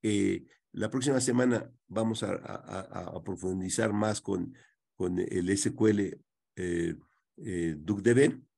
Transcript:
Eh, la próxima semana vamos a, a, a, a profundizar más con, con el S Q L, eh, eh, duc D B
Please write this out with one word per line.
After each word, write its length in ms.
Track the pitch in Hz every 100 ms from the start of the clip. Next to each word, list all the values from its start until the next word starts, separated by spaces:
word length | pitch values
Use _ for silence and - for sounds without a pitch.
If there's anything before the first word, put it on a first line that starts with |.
Eh, 440 | 107 104 101 95 - _ _
la 180 | 98 107
próxima 300 | 131 131 135
semana 520 | 127 120 127 117 - _ _
vamos 360 | 101 110 110
a, 100 | 104
a, 480 | 92 - - - 95
a, 360 | 95 - 90 90
a 80 |
profundizar 680 | 85 92 92 95 92 - 113
más 280 | 104 107 107
con, 340 | - 95 87 - - _ _ _
con 220 | 90 90
el 300 | 90 92 90
S 240 | 101 107
Q 160 | - 107
L, 320 | 104 98 - _ _ _ -
eh, 400 | 90 85 85 82 _ _ _ -
eh, 380 | - 90 85 76
duc 240 | 78 101
D 120 | 101
B 260 | 120 151 - -